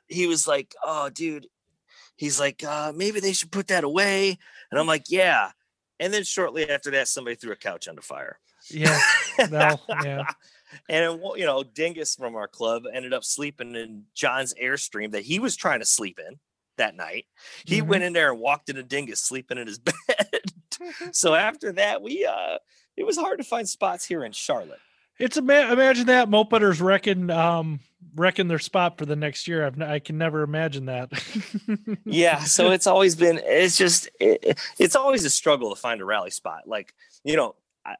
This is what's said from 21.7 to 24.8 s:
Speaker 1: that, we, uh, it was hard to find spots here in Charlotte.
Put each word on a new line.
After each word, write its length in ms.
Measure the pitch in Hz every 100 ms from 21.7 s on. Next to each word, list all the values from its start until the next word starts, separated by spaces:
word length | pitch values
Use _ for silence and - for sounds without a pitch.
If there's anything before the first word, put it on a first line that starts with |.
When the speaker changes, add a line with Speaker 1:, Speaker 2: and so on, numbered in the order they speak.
Speaker 1:
that, 300 | 180 208 196
we, 220 | 208 339 -
uh, 340 | - 90 - - _ _ -
it 80 | 415
was 120 | 330
hard 220 | 359 349
to 40 |
find 240 | 254 233 202
spots 380 | - 190 180 -
here 180 | 170
in 80 | 117
Charlotte. 500 | 101 - 127 82 -